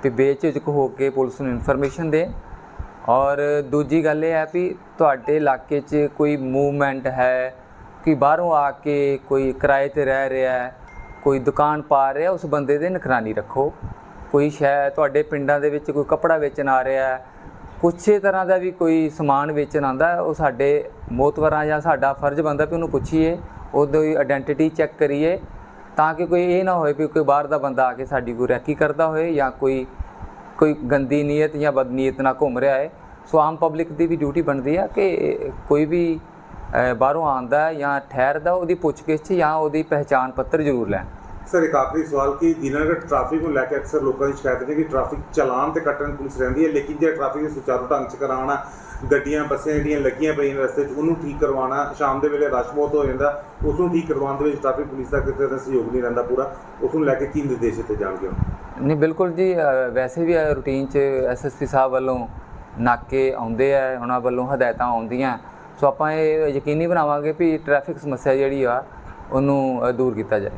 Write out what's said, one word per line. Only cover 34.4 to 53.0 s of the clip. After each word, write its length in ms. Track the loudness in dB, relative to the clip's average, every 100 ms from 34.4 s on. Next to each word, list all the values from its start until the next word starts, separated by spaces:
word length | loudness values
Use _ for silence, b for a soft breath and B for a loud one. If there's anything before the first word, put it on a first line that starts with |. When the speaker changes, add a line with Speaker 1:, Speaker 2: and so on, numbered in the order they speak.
Speaker 1:
ਬਣਦੀ 340 | 0 0 0 0
ਆ 120 | 0
ਕਿ 500 | 0 2 2 0 -2 -4 -8 0
ਕੋਈ 160 | 2 4
ਵੀ, 340 | 2 0 -2
ਅਹ, 720 | -6 -20 -20 -16 -4 0 0
ਬਾਹਰੋਂ 320 | 2 2 2 0
ਆਉਂਦਾ 400 | -2 0 2 2
ਹੈ 80 |
ਜਾਂ 260 | -2 -2 -2 -4
ਠਹਿਰਦਾ, 440 | 0 0 2 0
ਉਹਦੀ 200 | 0 0
ਪੁੱਛਗਿੱਛ 580 | 0 0 -2 -2 -2 0
ਜਾਂ 220 | 2 2
ਉਹਦੀ 300 | 2 0 0
ਪਹਿਚਾਣ 480 | 0 -2 2 2 2
ਪੱਤਰ 300 | -2 -2 0
ਜ਼ਰੂਰ 280 | 2 0 0
ਲੈਣ। 160 | -4 -6 -14 -16 -16 -2
Speaker 2:
ਸਰ, 160 | 0
ਇੱਕ 120 | 2 2
ਆਖਰੀ 280 | 0 -2
ਸਵਾਲ 340 | -2 0 0 0
ਕਿ 160 | 0
ਦੀਨਾਨਗਰ 400 | 0 -2 -2 0
ਟ੍ਰੈਫਿਕ 480 | -2 0 -2 0 -2
ਨੂੰ 120 | 0
ਲੈ 120 | -2 0
ਕੇ 120 | -4
ਅਕਸਰ 240 | -2 -2
ਲੋਕਾਂ 260 | 0 0 -2
ਦੀ 60 |
ਸ਼ਿਕਾਇਤ 360 | -2 -2 -2 -2
ਹੈ 60 | -2
ਕਿ 80 |
ਟ੍ਰੈਫਿਕ 360 | 0 -2 -2 -6 -4
ਚਲਾਨ 380 | 0 0 0 0
ਤੇ 80 | 0
ਕੱਟਣ 360 | -2 -2 -4 -6
ਪੁਲਿਸ 220 | -10 -4
ਰਹਿੰਦੀ 280 | -2 2 2
ਹੈ, 60 |
ਲੇਕਿਨ 260 | 2 -2 0
ਜੇ 140 | 0
ਟ੍ਰੈਫਿਕ 300 | 0 -2 -2
ਨੂੰ 100 | -4
ਸੁਚਾਰੂ 340 | -6 -4 -2 0
ਢੰਗ 220 | -2 -2
'ਚ 80 | -6
ਕਰਾਉਣਾ, 500 | -4 -4 -2 -4 B B B B 0
ਗੱਡੀਆਂ, 340 | 0 2 -2 -2
ਬੱਸਾਂ 280 | -4 -2
ਜਿਹੜੀਆਂ 260 | -2 0 0
ਲੱਗੀਆਂ 340 | 0 0 -2
ਪਈਆਂ 240 | 0 0 0
ਰਸਤੇ 260 | -2 0
'ਚ, 80 | -2 -2
ਉਹਨੂੰ 180 | -2 -2
ਠੀਕ 240 | -4 -2
ਕਰਵਾਉਣਾ, 540 | 0 0 0 -2 -4 -2
ਸ਼ਾਮ 220 | -2 0
ਦੇ 100 | 0
ਵੇਲੇ 180 | 0 0
ਰਸ਼ 240 | 0 -2
ਬਹੁਤ 240 | -2 0
ਹੋ 100 | 2